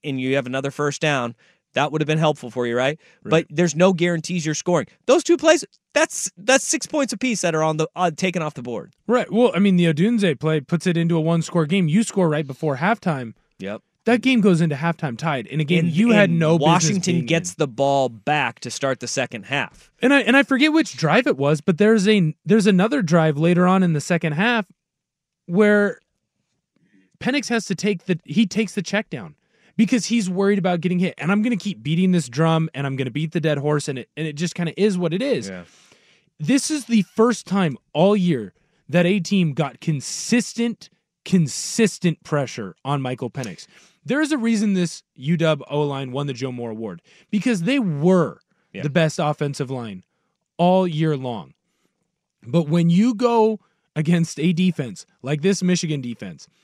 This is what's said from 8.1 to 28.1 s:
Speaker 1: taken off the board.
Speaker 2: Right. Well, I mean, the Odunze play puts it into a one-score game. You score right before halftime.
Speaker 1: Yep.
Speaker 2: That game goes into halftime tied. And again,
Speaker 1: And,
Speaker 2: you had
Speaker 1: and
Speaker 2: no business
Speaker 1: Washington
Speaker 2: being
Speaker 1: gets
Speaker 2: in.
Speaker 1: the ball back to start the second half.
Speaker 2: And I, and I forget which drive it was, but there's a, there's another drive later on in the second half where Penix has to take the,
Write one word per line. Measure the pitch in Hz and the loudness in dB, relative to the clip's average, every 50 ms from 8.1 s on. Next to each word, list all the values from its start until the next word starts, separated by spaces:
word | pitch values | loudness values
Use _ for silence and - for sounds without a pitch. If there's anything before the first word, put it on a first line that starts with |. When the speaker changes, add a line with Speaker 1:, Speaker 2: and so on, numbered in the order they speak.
Speaker 1:
taken | 151 - 185 190 170 185 | -2 -2 -4 -4 -2 -4
off | 156 151 - | -6 -6 -8
the | 135 120 | -10 -10
board. | 123 117 101 - - _ _ _ - | -10 -10 -10 -10 -14 _ _ _ 0
Speaker 2:
Right. | 233 247 202 - | 0 0 0 0
Well, | 180 220 247 214 170 | 2 2 2 4 4
I | 175 | 4
mean, | 202 202 185 175 | 4 4 4 4
the | 170 | 4
Odunze | 165 156 143 180 226 240 220 196 175 143 - | 4 2 2 2 2 2 2 2 0 0 0
play | 151 156 156 156 | -2 -2 -2 -2
puts | 135 - 170 160 - 185 | -2 -2 -4 -2 0 0
it | 170 170 | 0 0
into | 170 170 165 | 0 0 0
a | 165 | 0
one-score | 156 165 170 165 160 - - 175 160 147 | 0 0 0 0 0 -2 -2 -2 0 0
game. | 185 202 180 151 | 0 0 2 2
You | 151 214 226 | 2 2 0
score | - - 196 180 160 | 0 0 0 0 2
right | 151 151 160 135 | 2 0 -4 -6
before | 135 - 156 156 139 127 | -8 -6 -4 -4 -2 -2
halftime. | 160 196 233 - - 180 151 131 123 113 - _ _ _ _ - | 0 -2 -2 -2 -2 -4 -4 -4 -6 -10 -14 _ _ _ _ -14
Speaker 1:
Yep. | 95 98 104 110 _ _ _ _ - | -12 -10 -10 -12 _ _ _ _ -2
Speaker 2:
That | 220 240 233 | 0 0 2
game | - 262 262 233 | 2 2 2 4
goes | 190 208 180 156 | 4 4 4 4
into | 170 165 143 | 2 0 0
halftime | 131 156 170 160 - - 139 117 113 | -2 -2 -4 -4 -4 -6 -8 -6 -6
tied. | 147 165 147 131 107 - | -4 -4 -4 -4 -6 -6
And | - 156 | -4 -4
again, | 156 139 175 170 160 | -2 0 0 0 0
Speaker 1:
And, | 175 151 | 0 0
Speaker 2:
you | 165 226 240 | 2 2 4
had | 220 208 202 180 | 4 4 4 4
Speaker 1:
and | 170 165 | 4 2
Speaker 2:
no | 165 156 165 165 | 2 2 2 4
business | 143 156 | 4 4
Speaker 1:
Washington | 170 185 165 160 208 190 170 185 170 | 4 4 2 0 0 -2 -2 -2 -2
Speaker 2:
being | 170 143 120 | -2 0 0
Speaker 1:
gets | 165 165 175 - | -2 -2 -2 -4
Speaker 2:
in. | - - | -4 -4
Speaker 1:
the | 156 139 | -4 -4
ball | 110 123 139 139 139 139 131 123 | -2 0 0 2 2 2 0 0
back | 117 104 - - 151 151 135 120 117 _ | -4 -6 -4 -2 -2 -2 -2 -4 -6 _
to | - 123 | -12 -12
start | - - - 135 131 - | -8 -6 -4 -4 -4 -4
the | 127 117 | -6 -6
second | - 139 127 - - 110 95 | -4 -4 -4 -4 -6 -10 -10
half. | - 135 143 117 - - - - _ _ _ | -6 -6 -6 -6 -6 -10 -16 -20 _ _ _
Speaker 2:
And | - 254 285 | 2 2 4
I, | 277 | 4
and | 220 208 240 277 | 4 4 4 4
I | 277 | 4
forget | - 269 247 285 311 302 | 2 2 2 2 2 4
which | 320 269 - - - | 2 0 0 -2 -2
drive | 160 147 165 233 262 294 | 0 2 2 2 2 2
it | 233 127 | 0 0
was, | 139 143 156 147 | 0 0 0 0
but | - - 175 - | 0 0 0 2
there's | 208 214 226 220 185 208 | 4 4 4 4 4 4
a, | 214 208 170 156 - _ - | 4 4 2 0 -2 _ -2
there's | 151 202 226 180 | 2 2 4 4
another | 214 196 175 190 233 285 285 196 | 4 4 4 4 2 0 0 0
drive | 139 170 170 160 160 143 143 | 2 2 4 4 2 2 2
later | 160 170 175 170 180 180 | 2 2 4 4 4 4
on | 190 190 185 | 4 2 2
in | 175 160 | 2 0
the | 147 | -2
second | - - 180 165 - 160 147 | -2 -2 -2 -2 -2 -2 -2
half | 156 202 240 247 226 196 - _ _ _ _ _ _ _ _ _ _ _ _ _ _ _ | 0 0 0 0 0 -2 -6 _ _ _ _ _ _ _ _ _ _ _ _ _ _ _
where | - 170 196 214 208 208 208 202 196 - - _ _ _ _ _ _ _ _ _ _ _ _ _ _ _ _ _ _ _ _ _ _ _ - | -4 0 2 4 4 4 4 2 0 -2 -6 _ _ _ _ _ _ _ _ _ _ _ _ _ _ _ _ _ _ _ _ _ _ _ -8
Penix | - 240 269 285 208 - | -4 -2 -2 -2 -2 -2
has | 240 226 - | -4 -4 -2
to | - 190 | -4 -4
take | - - 208 208 170 - | -4 -2 -2 -4 -2 -4
the, | - | -4